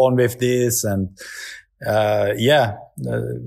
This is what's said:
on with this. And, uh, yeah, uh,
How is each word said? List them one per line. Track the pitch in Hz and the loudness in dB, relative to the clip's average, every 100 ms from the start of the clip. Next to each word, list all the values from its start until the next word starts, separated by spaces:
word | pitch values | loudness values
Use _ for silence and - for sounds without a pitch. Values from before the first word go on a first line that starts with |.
| 131 | 4
on | 127 | 4
with | 120 120 | 2 0
this. | 123 123 123 117 | -2 0 0 -2
And, | 107 98 95 - - - - - _ _ - | -2 -2 -4 -8 -18 -14 -14 -16 _ _ -2
uh, | 107 104 104 101 104 | 0 2 2 0 0
yeah, | 120 147 117 104 - - 123 | 4 4 4 -2 -14 -12 -6
uh, | 117 113 120 | -4 -4 -8